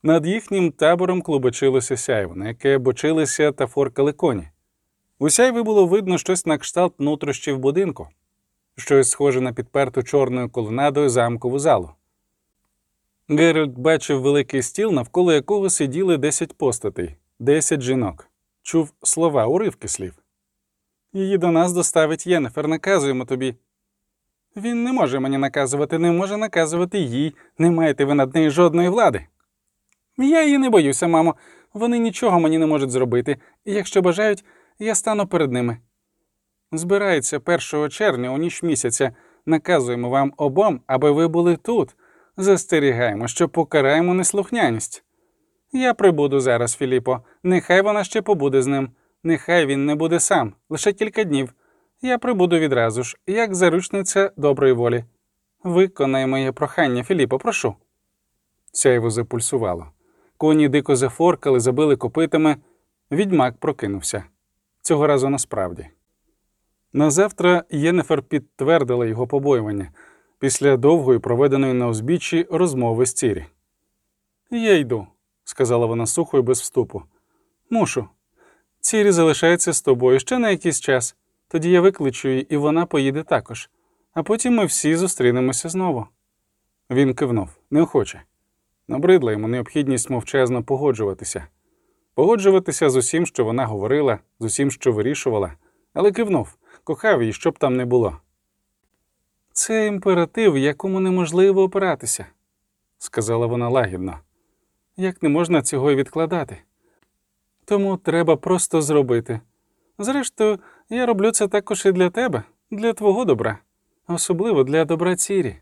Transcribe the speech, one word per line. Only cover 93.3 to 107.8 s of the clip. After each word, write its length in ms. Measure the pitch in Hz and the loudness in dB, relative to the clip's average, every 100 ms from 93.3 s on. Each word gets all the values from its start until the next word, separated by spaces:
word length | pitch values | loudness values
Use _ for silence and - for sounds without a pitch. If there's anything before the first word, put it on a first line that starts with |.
| - | -2
вона 220 | 113 117 123 | -2 0 -4
говорила, 520 | 104 104 143 139 104 _ _ | -4 -2 0 0 -2 _ _
з 40 | |
усім, 260 | 113 - 139 | -8 -2 -2
що 220 | 131 - | 0 -2
вирішувала. 600 | 107 110 143 - 110 92 73 _ _ _ | 0 -2 -2 -2 -2 -4 -8 _ _ _
Але 180 | - 196 | 0 0
кивнув, 440 | 202 220 170 104 _ _ _ | 0 -2 -2 -4 _ _ _
кохав 360 | - - 220 165 | -8 -4 0 2
її, 120 | 113 | 0
що 180 | 101 170 | -2 -4
б 80 | - | -2
там 180 | 143 127 | -2 -2
не 80 | |
було. 360 | 123 123 107 71 _ _ _ _ _ _ _ _ _ _ _ _ _ | 0 0 0 -6 _ _ _ _ _ _ _ _ _ _ _ _ _
«Це 340 | - - 220 214 | -8 -4 -2 -2
імператив, 720 | 202 196 175 165 - 220 143 | -2 0 0 0 2 2 2
якому 420 | 139 147 190 190 | 0 -2 -4 -2
неможливо 640 | 190 185 165 170 190 190 | 0 0 0 2 4 4
опиратися», — 640 | 190 196 190 147 113 - - _ _ _ _ _ _ _ | 2 0 -2 -4 -6 -8 -10 _ _ _ _ _ _ _
сказала 480 | - - 107 117 117 | -10 -6 -2 -2 -2
вона 220 | 120 120 | -2 -2
лагідно. 500 | 131 107 92 92 76 _ _ _ _ _ _ _ - | 0 -2 -4 -10 -12 _ _ _ _ _ _ _ -6
«Як 260 | 185 180 | -6 -4
не 60 | 160 | -2
можна 340 | 147 170 165 | 0 2 0
цього 280 | 123 143 139 | 0 -2 0
й 40 | |
відкладати? 640 | 135 139 160 160 170 147 101 _ _ _ _ _ _ _ _ _ _ | 0 -2 -4 -4 -4 -6 -14 _ _ _ _ _ _ _ _ _ _
Тому 320 | - 208 | -4 -2